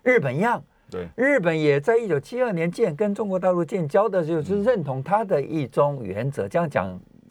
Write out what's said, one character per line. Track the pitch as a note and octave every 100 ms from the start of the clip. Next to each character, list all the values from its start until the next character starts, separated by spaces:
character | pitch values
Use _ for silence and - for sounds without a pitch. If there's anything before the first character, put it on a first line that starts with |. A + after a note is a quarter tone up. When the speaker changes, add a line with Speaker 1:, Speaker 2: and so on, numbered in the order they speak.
Speaker 1:
日 | B3 A#3+
本 | C#3 C3+
一 |
样。 | A3+ G#3+ - _ _
Speaker 2:
对。 | F#2 E2+ -
Speaker 1:
日 | C4 C#4
本 | F3 D#3+
也 | D3+ C#3+
在 | C#3+ A#3
一 | A3
九 | D3
七 | - A#3+
二 | B3
年 | E3+ E3+
建， | F3+ A3 D3
跟 | G#3 G3+
中 | G#3
国 | F#3
大 | F#3
陆 | F3+ E3
建 | G3+ D3+
交 | G3 A3
的 | F#3+
时 | D#3
候， | E3+
Speaker 2:
嗯。 |
Speaker 1:
就 | E3 G3+
是 |
认 | G#3 A#3
同 | C#3 C3
他 | C3 G3+
的 | G3+ D#3
一 | C#3 D#3 B2+
中 | - D3 C#3
原 | G2+ G2 C3+
则。 | C#3 G2
这 | E3
样 | E3
讲， | A#2+ F#2+ F2+ - - _